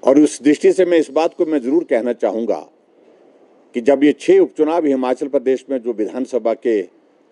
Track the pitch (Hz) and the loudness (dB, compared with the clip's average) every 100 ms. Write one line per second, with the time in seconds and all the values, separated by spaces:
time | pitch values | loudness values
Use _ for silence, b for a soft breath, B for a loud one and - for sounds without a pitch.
0 | - 139 147 - 123 147 190 180 180 170 | 4 4 4 2 0 2 2 2 2 2
1 | 143 139 170 - 165 151 120 156 160 127 | 0 -2 -2 -2 -2 -2 0 -2 0 -2
2 | 120 117 110 104 117 85 78 _ _ _ | -2 -4 -4 -4 -4 -6 -8 _ _ _
3 | _ _ _ _ _ _ _ 123 117 135 | _ _ _ _ _ _ _ -4 0 2
4 | 147 143 - 190 165 - 151 170 156 131 | 2 0 2 2 2 0 -2 0 -2 -2
5 | 127 127 143 139 123 131 - 135 117 107 | -2 -4 -2 -4 -2 -4 -4 -8 -6 -6
6 | 104 127 131 123 113 110 123 110 87 _ | -6 -6 -6 -4 -4 -4 -2 -2 -4 _
7 | _ _ _ | _ _ _